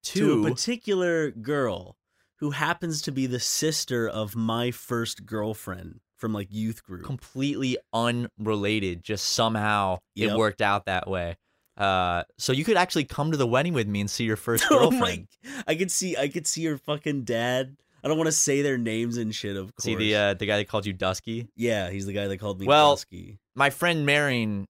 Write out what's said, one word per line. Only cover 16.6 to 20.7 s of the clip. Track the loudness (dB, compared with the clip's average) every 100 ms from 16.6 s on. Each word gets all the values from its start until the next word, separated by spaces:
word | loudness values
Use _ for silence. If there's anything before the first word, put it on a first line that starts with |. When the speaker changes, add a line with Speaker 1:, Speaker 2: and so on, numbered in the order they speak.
Speaker 1:
your | -2 -4
fucking | -4 -4 -2 -4
dad. | -2 -2 0 0 -2 -10 _ _
I | -2
don't | 2
wanna | 2
say | 2 2 2
their | 2 2
names | 0 0 -2 -2
and | -4
shit, | -4 -6 -6
of | -8
course. | -6
Speaker 2:
See | -4
the, | 0 2
uh, | 4 2
the | 0 0
guy | 0
that |
called | 0